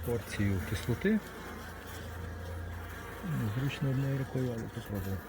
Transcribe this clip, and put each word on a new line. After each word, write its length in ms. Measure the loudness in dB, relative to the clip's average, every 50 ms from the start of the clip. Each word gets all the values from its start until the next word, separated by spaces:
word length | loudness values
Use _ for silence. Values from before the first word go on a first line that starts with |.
| 2
порцію 540 | 2 2 2 2 -2 0 2 4 4 4 4 2 0
кислоти. 500 | 0 0 2 2 0 4 6 6 6 6 4 -2 -10 -10 -10 -10 -10 -10 -10 -10 -10 -10 -10 -10 -8 -8 -8 -8 -6 -6 -6 -6 -6 -6 -6 -6 -6 -6 -6 -6 -6 -6 -6 -8 -8 -8 -8 -8 -8 -6 -2 0 0 2 2 2 2 2
Зручно 300 | 2 2 2 2 2 2
одною 280 | 4 4 4 4 2
рукою, 340 | 2 0 0 2 2 2 2 0
але 80 | 0 -2
попробую. 540 | -4 -4 -6 -4 -2 -2 -2 0 0 -2 -2 -2